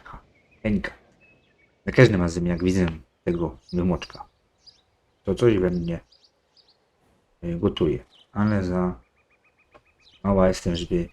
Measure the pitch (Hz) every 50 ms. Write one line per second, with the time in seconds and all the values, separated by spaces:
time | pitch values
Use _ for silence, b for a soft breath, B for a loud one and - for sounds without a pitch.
0 | - - - - - _ _ _ _ _ _ _ - 107 104 95 - - - -
1 | _ _ _ _ _ _ _ _ _ _ _ _ _ _ _ _ _ - - -
2 | 127 110 107 90 87 85 82 90 87 87 87 82 90 92 90 95 90 85 80 80
3 | - _ _ _ _ 175 175 85 85 78 - - _ _ 180 175 175 180 175 -
4 | - - - - - - _ _ _ _ _ _ _ - _ _ _ _ _ _
5 | _ _ _ _ _ 101 92 - 123 117 110 95 92 90 87 87 82 85 85 78
6 | - _ _ _ _ _ _ _ _ _ _ _ _ _ _ _ _ _ _ _
7 | _ _ _ _ _ _ _ _ - 87 85 85 101 101 101 - 90 78 67 64
8 | - - _ _ _ _ _ 101 104 107 104 98 92 90 90 90 90 90 90 -
9 | - _ _ _ _ _ _ _ _ _ _ _ _ _ _ - _ _ _ _
10 | _ _ _ _ - 98 101 95 92 92 92 - - 92 85 85 87 - 92 85
11 | 85 -